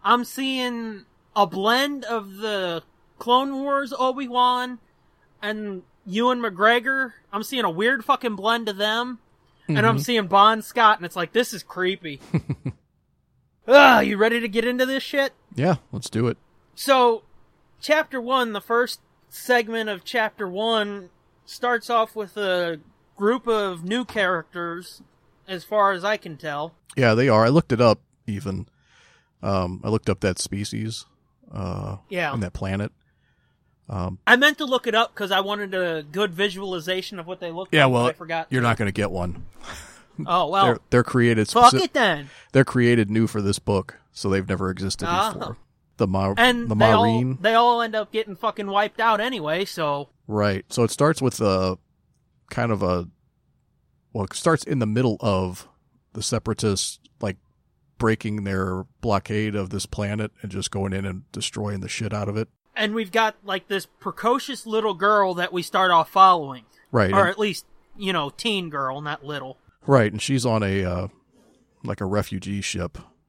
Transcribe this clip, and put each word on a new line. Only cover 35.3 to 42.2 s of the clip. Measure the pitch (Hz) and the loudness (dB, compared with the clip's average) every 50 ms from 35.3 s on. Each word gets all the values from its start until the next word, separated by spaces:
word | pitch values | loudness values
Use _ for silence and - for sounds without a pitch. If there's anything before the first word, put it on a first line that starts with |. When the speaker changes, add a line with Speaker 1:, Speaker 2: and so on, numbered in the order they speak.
Speaker 1:
I | 196 190 | -2 -2
wanted | 196 196 208 208 208 196 190 | -2 -2 -4 -6 -6 -6 -4
a | 185 180 175 165 160 | -4 -4 -4 -4 -6
good | 151 147 151 180 214 208 170 | -8 -10 -6 -4 -4 -4 -2
visualization | 165 196 208 180 185 196 196 185 175 156 170 185 185 185 - - 185 | -2 -4 -4 -4 -6 -10 -8 -8 -8 -6 -4 -6 -6 -6 -8 -12 -14
of | 165 165 | -12 -12
what | 185 185 | -12 -10
they | - 170 | -10 -10
look | 165 170 190 - | -10 -10 -8 -2
Speaker 2:
yeah, | - 156 143 | 2 4 4
Speaker 1:
like, | 131 127 | 4 4
Speaker 2:
well, | 120 120 | 4 2
Speaker 1:
but | 123 123 | 0 -2
I | _ | _
forgot. | 175 160 165 165 165 - | -10 -8 -8 -8 -6 -4
Speaker 2:
you're | - 127 120 | -2 0 2
not | 120 113 - | 0 0 0
gonna | 113 101 | 0 -2
get | 92 - 104 98 | -2 -2 -2 -2
one. | 87 90 87 90 90 - - - - - - - - - - - - - - _ _ - 151 | -2 -4 -4 -6 -6 -8 -12 -16 -16 -18 -18 -16 -16 -16 -18 -20 -20 -20 -20 _ _ -12 -6
Speaker 1:
Oh, | - 170 180 175 147 | -2 0 0 0 0
well. | 170 196 196 | 2 2 4
Speaker 2:
They're, | - - - _ _ | 4 2 0 _ _
they're | - 123 120 | 2 2 2
created | - - 127 120 120 117 110 107 - | 4 2 2 4 4 4 4 2 2
Speaker 1:
Fuck | - 233 247 240 - | 6 8 8 8 8
Speaker 2:
speci- | - 381 | 8 0
Speaker 1:
it | - _ | 0 _
then. | 294 247 202 165 147 | 2 2 2 2 0